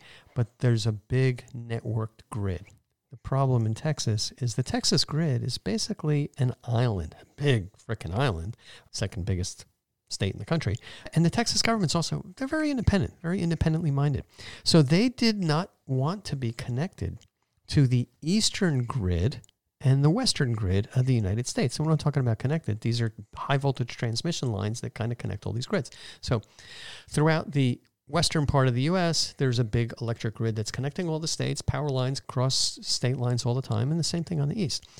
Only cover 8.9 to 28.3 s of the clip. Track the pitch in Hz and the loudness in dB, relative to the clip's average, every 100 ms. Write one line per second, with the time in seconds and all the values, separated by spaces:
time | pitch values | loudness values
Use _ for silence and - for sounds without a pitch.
8.9 | - 98 - 92 90 87 - - _ _ | -6 -6 -4 -2 -2 -4 -8 -20 _ _
9.9 | _ _ - 98 - 104 165 104 113 - | _ _ -4 -4 -4 -2 -2 0 -4 -6
10.9 | - - 156 170 - 233 - - 233 165 | -18 -2 2 4 2 0 0 2 2 2
11.9 | 170 160 151 - - 269 311 302 269 185 | 0 -2 -4 -8 -8 -4 0 0 2 2
12.9 | 202 - - 165 196 170 165 160 160 165 | 4 0 -4 -4 -2 0 0 2 2 0
13.9 | 139 147 139 - - - - - 170 135 | 2 2 0 -4 -16 -18 -6 4 6 6
14.9 | 170 254 - 233 214 170 151 196 _ - | 6 4 4 2 2 2 0 0 _ -4
15.9 | 131 143 202 - 139 117 - - 120 180 | 0 0 -2 -6 -4 -4 -4 -6 -4 -4
16.9 | - 90 90 - _ _ _ - 151 131 | -4 -8 -8 -14 _ _ _ -2 4 4
17.9 | 123 120 _ 151 214 196 - 185 135 120 | 4 0 _ 0 2 2 2 2 2 0
18.9 | 131 90 85 107 - - _ _ _ 127 | -2 0 2 0 -2 -12 _ _ _ 2
19.9 | 135 143 202 254 - 131 110 95 98 101 | 4 4 4 2 0 0 0 2 2 2
20.9 | 131 127 123 95 107 123 - 143 - 156 | 0 2 2 2 0 -2 -2 -2 0 0
21.9 | 151 147 139 123 110 127 160 - 107 117 | 2 2 0 0 0 0 -2 -2 -2 -2
22.9 | 117 113 - 104 - - 139 139 131 127 | 0 -2 -4 -14 -10 -2 0 0 -2 -4
23.9 | - 117 113 175 - 131 101 101 117 117 | -4 -4 -2 -4 -2 -2 -2 -2 -4 -8
24.9 | - 110 120 101 98 - 110 - 196 127 | -4 -4 -4 -6 -6 -4 -6 -2 -4 -4
25.9 | - - - - 117 - - - - - | -10 -20 -12 -2 -2 -4 -16 -20 -18 -16
26.9 | - - - 156 160 - 143 127 123 _ | -18 -6 0 2 2 0 0 2 0 _
27.9 | _ - 160 160 | _ -4 0 2